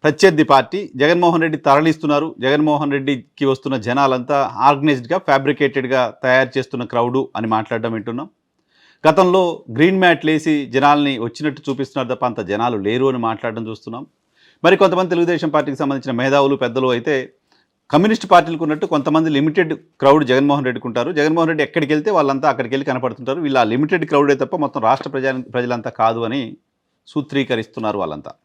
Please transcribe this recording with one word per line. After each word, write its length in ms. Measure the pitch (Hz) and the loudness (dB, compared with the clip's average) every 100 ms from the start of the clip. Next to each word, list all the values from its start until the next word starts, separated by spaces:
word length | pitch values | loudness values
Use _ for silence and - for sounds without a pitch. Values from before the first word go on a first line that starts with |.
ప్రత్యర్థి 420 | 156 143 190 156 | 0 4 4 4
పార్టీ 460 | 156 135 117 190 196 127 | 4 4 4 -8 -8 -2
జగన్మోహన్ 460 | 147 175 175 160 | 0 4 2 2
రెడ్డి 160 | 160 156 | -2 0
తరలిస్తున్నారు, 760 | 147 139 160 156 151 147 160 - | 2 4 4 0 0 0 -2 -4
జగన్మోహన్ 540 | 123 147 151 147 147 | 0 2 0 0 -2
రెడ్డికి 520 | 143 135 135 - _ | -4 -2 -6 -8 _
వస్తున్న 320 | 139 131 135 131 | -2 -2 -4 -4
జనాలంతా 720 | 110 127 139 127 123 143 135 | -2 0 2 0 -2 -2 -2
ఆర్గనైజ్డ్‌గా, 640 | 98 131 139 151 135 120 180 | 2 2 4 2 0 -2 -4
ఫ్యాబ్రికేటెడ్‌గా 960 | 175 139 139 139 139 135 123 131 120 - | 2 2 2 0 0 0 -2 0 0 -2
తయారు 360 | 131 127 131 135 | 2 2 2 -2
చేస్తున్న 260 | 123 123 | -6 -8
క్రౌడ్ 400 | 120 120 120 131 - - | -4 -2 0 -2 -4 -6
అని 100 | 113 | -4
మాట్లాడడం 460 | 110 110 117 117 | -4 -2 -6 -4
వింటున్నాం. 360 | 113 117 120 175 _ _ _ _ _ _ _ 156 | -6 -8 -10 -12 _ _ _ _ _ _ _ 2
గతంలో 560 | 160 185 190 180 160 - | 4 4 4 0 -4 -10
గ్రీన్ 260 | 113 170 190 | 0 2 4
మ్యాట్లు 320 | 180 151 156 | 2 2 0
వేసి 360 | 156 156 151 131 | 0 0 -2 0
జనాల్ని 520 | 127 143 147 143 131 | 2 4 4 2 -2
వచ్చినట్టు 440 | 117 - 151 127 - | -6 -4 -8 -6 -8
చూపిస్తున్నారు 460 | 131 131 143 120 127 | -6 -6 -4 -4 -2
తప్ప 100 | 123 | -4
అంత 140 | 110 | -4
జనాలు 360 | 95 101 120 110 | -6 -2 -2 -2
లేరు 300 | 98 120 135 | -2 0 0
అని 120 | 127 | 0
మాట్లాడడం 500 | 113 113 120 110 110 | -4 -6 -8 -8 -10
చూస్తున్నాం. 380 | 110 - 117 156 _ _ _ _ _ | -12 -14 -14 -16 _ _ _ _ _
మరి 120 | 165 185 | 2 4
కొంతమంది 340 | 190 180 185 | 2 2 -2
తెలుగుదేశం 380 | 175 170 170 170 | 0 0 0 0
పార్టీకి 300 | 151 147 135 | -2 -2 -6
సంబంధించిన 380 | 143 139 131 120 | -6 -6 -6 -2
మేధావులు, 400 | 131 143 139 135 | 2 2 2 0
పెద్దలు 340 | 123 120 131 | -2 -2 -2
అయితే 420 | 120 120 139 123 _ _ _ _ _ _ | -2 -2 -4 -4 _ _ _ _ _ _
కమ్యూనిస్ట్ 360 | 147 208 220 - | 2 2 0 4
పార్టీలకు 360 | 175 165 160 | 4 4 -4
ఉన్నట్టు 240 | 160 151 - | -4 -2 -2
కొంతమంది 440 | 156 139 156 160 | -2 0 0 2
లిమిటెడ్ 440 | 139 156 156 165 | 0 0 0 -2
క్రౌడ్ 500 | 135 _ _ 135 151 | -4 _ _ 4 4
జగన్మోహన్ 400 | 131 127 143 143 | 4 2 2 0
రెడ్డికి 220 | 127 117 120 | -2 -4 -6
ఉంటారు. 260 | 117 127 | -4 -2
జగన్మోహన్ 360 | 147 151 165 165 | 0 0 2 0
రెడ్డి 140 | 160 | 0
ఎక్కడికి 300 | 175 170 143 | -2 -2 0
వెళ్తే 180 | 151 147 | -2 0
వాళ్ళంతా 380 | 180 139 135 151 | 0 0 0 0
అక్కడికి 260 | 127 120 | -2 -4
వెళ్ళి 100 | 135 | -4
కనపడుతుంటారు. 560 | 139 127 123 110 123 143 | -4 -4 -6 -6 -8 -6
వీళ్ళు 180 | 151 131 | -2 0
ఆ 40 | |
లిమిటెడ్ 420 | 110 123 151 190 | 2 0 0 -2
క్రౌడే 300 | 151 147 143 | 0 2 2
తప్ప 220 | 135 127 139 | 0 -2 -4
మొత్తం 240 | 143 139 | -6 -2
రాష్ట్ర 300 | 113 131 143 | 0 0 -2
ప్రజా-, 320 | 135 131 131 | -4 -4 -4
ప్రజలంతా 480 | 123 123 120 123 117 | -6 -6 -4 -6 -8
కాదు 300 | - 113 117 | -2 -2 0
అని 360 | 113 139 113 - _ _ _ _ _ | -4 -6 -8 -14 _ _ _ _ _
సూత్రీకరిస్తున్నారు 920 | 151 135 139 131 120 110 - 110 104 | -8 -4 -4 -2 -4 -4 -6 -6 -4
వాళ్ళంతా. 340 | 85 73 - - | -6 -8 -14 -20